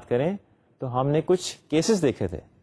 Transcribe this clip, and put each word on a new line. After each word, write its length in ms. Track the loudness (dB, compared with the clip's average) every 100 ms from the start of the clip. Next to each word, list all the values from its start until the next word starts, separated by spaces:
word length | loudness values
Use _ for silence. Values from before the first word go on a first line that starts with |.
| 0
کریں 280 | -2 -2 -4 _ _ _ -12
تو 220 | -6 -2
ہم 80 | 0
نے 120 | 0
کچھ 340 | 2 0 -2 -12 -2
کیسز 340 | 0 2 2
دیکھے 240 | 2 0 -4
تھے 120 | -6 -14 _